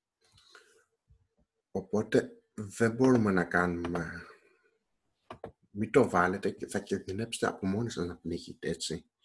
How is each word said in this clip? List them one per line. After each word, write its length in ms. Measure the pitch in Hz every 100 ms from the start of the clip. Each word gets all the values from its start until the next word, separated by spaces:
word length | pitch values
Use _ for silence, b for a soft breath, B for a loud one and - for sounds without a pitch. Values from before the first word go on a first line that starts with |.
| _ _ _ _ B B B B B _ _ _ _ _ _ _ _
Οπότε 720 | 98 92 104 113 131 - - _
δεν 380 | - 104 - 113
μπορούμε 400 | 117 131 123 104
να 120 | 92
κάνουμε, 840 | 87 90 90 87 85 85 80 - B B B B B B _ _ _ _ - - - - _
μην 200 | 101 113
το 180 | 139 101
βάλετε 420 | 90 90 98 101
και 160 | - -
θα 140 | 101
κινδυνεύσετε 640 | - 98 98 95 117 - 104
από 200 | - 95
μόνοι 240 | 101 117
σας 160 | - 87
να 100 | 87
πνίγετε, 520 | 85 85 - - 69
έτσι. 420 | - - 80 - _